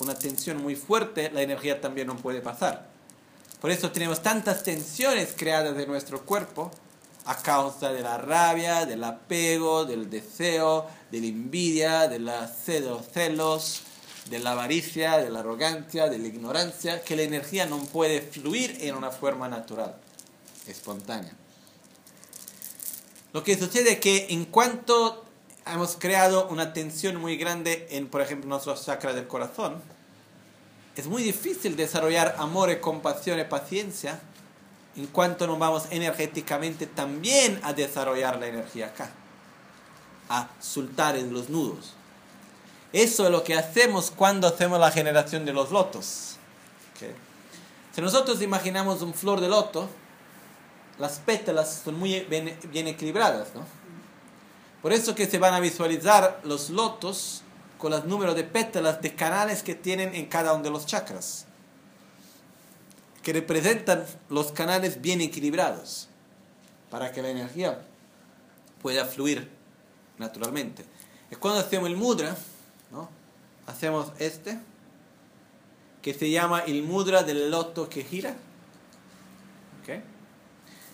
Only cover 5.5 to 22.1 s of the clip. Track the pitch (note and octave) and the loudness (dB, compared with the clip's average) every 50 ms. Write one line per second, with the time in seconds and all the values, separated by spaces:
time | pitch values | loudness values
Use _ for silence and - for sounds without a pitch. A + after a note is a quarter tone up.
5.5 | D#3 D#3 D3+ D3 C#3 C#3+ C#3 C#3 C#3+ C3+ C3+ - C#3 C3 - - G3+ G3+ F3 - | 2 2 2 0 -2 -4 -4 -4 -4 -6 -6 -8 -10 -8 -4 -2 -2 -2 -2 -4
6.5 | - D3 E3 F3+ - - - - - - - - - - - B2+ B2+ - - D#3 | -8 -8 -8 -8 -10 -16 -20 -20 -20 -20 -20 -20 -20 -10 -8 -6 -6 -2 0 2
7.5 | C#3+ C#3 C#3 C#3 C#3 - C#3+ C3+ C3 B2+ A#2+ A#2 A#2 A#2 B2+ C#3+ D#3+ E3+ E3+ E3 | 4 4 2 0 -2 -4 -4 -4 -4 -4 -4 -4 -4 -4 -2 2 4 4 6 4
8.5 | E3 E3 E3+ E3+ E3+ E3+ D#3+ B2+ A2 A2 A#2 A#2 A#2 - - - F3 E3+ E3+ E3 | 4 2 2 0 2 2 0 -2 -2 -4 -6 -6 -6 -8 -6 -4 0 2 2 4
9.5 | E3 D#3+ E3 D#3+ D#3+ D#3+ D#3+ C3+ A#2 A2+ A2 G2 A2 G#2+ - - - - E3+ F3 | 4 4 2 2 2 2 0 0 -2 -6 -6 -6 -8 -8 -10 -10 -6 -2 0 0
10.5 | E3 D#3+ D#3+ D#3 D#3 D#3 D#3 - - - - - A#2 A2+ A#2 A2+ A2 A2+ A#2+ C3 | 2 2 4 4 2 2 0 -4 -10 -18 -14 -8 -6 -4 -4 -4 -4 -4 -6 -4
11.5 | D#3 F3+ F3 E3 D#3 D#3 D#3 D#3+ D#3+ D#3+ D#3+ C3 A#2+ A#2 A#2 A#2+ A#2+ A#2 A2+ A#2 | -2 0 2 2 4 4 4 4 4 4 4 4 2 0 -4 -4 -4 -6 -6 -8
12.5 | - - - F3+ E3 D3 C3+ B2+ A#2+ A2+ A#2 - - F3 E3+ D#3+ D#3 D#3 D#3+ D#3 | -10 -8 -4 -2 0 0 0 -2 -4 -6 -8 -6 -2 0 0 0 2 2 2 2
13.5 | D#3 D#3 D#3 - - - - - - - - - - - - - A#2+ A#2+ B2 B2 | 0 0 -2 -4 -6 -8 -10 -14 -20 -20 -20 -20 -18 -16 -12 -10 -6 -4 -2 -2
14.5 | B2 B2 B2 C3 D#3+ E3+ D#3 - - D#3+ D#3+ D#3+ D#3+ D#3 C3 A#2 A2+ A2+ A2 A2+ | -2 -2 -2 0 -2 -2 -2 -4 -4 -2 2 4 4 4 2 2 -2 -4 -4 -4
15.5 | A2+ A#2 D#3 D#3+ D#3+ D#3 - - E3 E3 D#3 D3+ B2 A2 A2+ A2+ G#2+ A#2 A#2 B2 | -2 -2 0 -2 -2 -4 -8 -6 -2 2 2 2 2 0 -4 -6 -8 -8 -6 -4
16.5 | C#3+ E3+ F3+ E3+ - - - E3+ E3+ E3+ - - D#3+ D#3 D#3 D3 D3+ C#3 C#3 D3 | -2 -2 -2 -2 -4 -6 -6 -4 -4 -4 -4 -4 -2 0 0 0 -2 -4 -4 -2
17.5 | F#3+ F#3+ F3+ D#3 D3 C#3+ C#3 C#3 - E3 D#3+ D#3 D3+ C#3+ D3+ - - D3 C3+ D3+ | -2 -2 -2 -2 -2 -6 -6 -4 0 2 2 2 2 0 -2 -6 -10 -8 -4 -2
18.5 | G#3 B3 B3+ - C4 - D#3 C#3+ C3+ C3+ C3 B2+ C3 - C#3 C#3 B2+ B2+ B2+ B2 | -2 -2 -2 -2 -4 -6 -6 -6 -6 -4 -6 -8 -6 -4 -2 -2 -2 -2 -4 -6
19.5 | A#2+ A2+ A2+ - A2 A2+ G#2+ - - - - - - - - - - - - - | -8 -8 -10 -8 -8 -8 -8 -8 -10 -14 -20 -20 -20 -20 -20 -20 -20 -20 -20 -20
20.5 | - - - G#2 F#2+ - - G#2 G2+ G2 G2 A2 A2+ G#2+ F2+ E2 - - - - | -20 -20 -18 -16 -16 -14 -12 -12 -12 -10 -10 -10 -10 -10 -10 -12 -16 -20 -20 -20
21.5 | - - - - - - - - - - - - | -20 -20 -20 -20 -20 -20 -20 -20 -20 -20 -20 -20